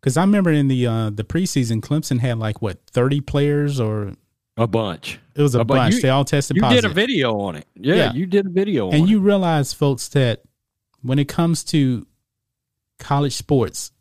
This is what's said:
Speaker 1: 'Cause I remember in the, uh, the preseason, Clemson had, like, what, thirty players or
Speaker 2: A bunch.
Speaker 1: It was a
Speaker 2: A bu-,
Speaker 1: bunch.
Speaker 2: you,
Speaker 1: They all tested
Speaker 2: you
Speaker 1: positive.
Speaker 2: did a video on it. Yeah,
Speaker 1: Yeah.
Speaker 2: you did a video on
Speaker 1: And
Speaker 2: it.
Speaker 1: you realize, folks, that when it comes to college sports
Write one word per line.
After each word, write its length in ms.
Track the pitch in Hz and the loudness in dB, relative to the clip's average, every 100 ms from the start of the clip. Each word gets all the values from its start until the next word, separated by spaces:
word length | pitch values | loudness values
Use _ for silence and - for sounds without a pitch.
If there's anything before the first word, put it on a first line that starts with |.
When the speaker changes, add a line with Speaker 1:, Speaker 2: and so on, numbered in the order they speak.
Speaker 1:
'Cause 140 | 143 135 | 0 2
I 40 | |
remember 300 | 190 208 180 | 2 4 4
in 160 | 151 139 | 2 2
the, 180 | 131 120 | 2 0
uh, 240 | 113 110 | 0 -2
the 140 | 104 | -4
preseason, 560 | 107 160 185 139 120 113 | -6 -4 -2 -2 0 -2
Clemson 400 | - 147 156 127 | -2 -4 -2 -2
had, 180 | 127 117 | -2 -2
like, 240 | 110 104 | -4 -4
what, 160 | 107 - _ | -6 -8 _
thirty 340 | - 127 143 | 0 0 0
players 600 | 139 143 143 147 147 139 | -2 0 0 0 -2 -2
or 320 | 110 107 101 - _ _ _ - | -2 -4 -6 -12 _ _ _ -4
Speaker 2:
A 100 | 113 | -2
bunch. 500 | 113 107 85 - - _ | 0 -4 -8 -12 -16 _
Speaker 1:
It 80 | - | 0
was 120 | 147 120 | 2 2
a 40 | |
Speaker 2:
A 40 | |
bu-, 100 | 113 | 2
Speaker 1:
bunch. 200 | 135 123 240 | 2 4 2
Speaker 2:
you, 40 | |
Speaker 1:
They 100 | 135 | 2
all 140 | 131 | 2
tested 320 | 139 147 - 143 | 0 -2 0 0
Speaker 2:
you 60 | |
Speaker 1:
positive. 200 | 226 247 | 4 2
Speaker 2:
did 60 | 214 | 2
a 40 | |
video 460 | 160 226 220 127 107 | 0 -2 0 0 -2
on 160 | 101 76 | -4 -8
it. 100 | - | -16
Yeah, 200 | - 113 180 | -8 0 2
Speaker 1:
Yeah. 160 | 123 | 0
Speaker 2:
you 120 | 123 185 | -2 0
did 200 | 196 196 | 0 0
a 40 | |
video 360 | 175 196 160 95 | -2 -2 -2 2
on 60 | |
Speaker 1:
And 100 | 151 | 2
Speaker 2:
it. 40 | 175 | 4
Speaker 1:
you 80 | 214 | 4
realize, 540 | 196 202 180 156 139 | 4 2 2 0 -2
folks, 320 | - 143 127 - | -2 -2 -2 -2
that 320 | 147 127 110 _ _ _ _ _ _ | 0 0 -2 _ _ _ _ _ _
when 160 | 123 135 | -2 -2
it 100 | 143 | 0
comes 360 | - 170 165 | 0 0 0
to 420 | - 160 131 120 - _ _ _ _ _ _ _ _ _ | 0 0 2 0 -8 _ _ _ _ _ _ _ _ _
college 360 | - 143 143 | -4 -2 -2
sports 580 | - - 139 101 - - _ | -4 0 0 0 -6 -14 _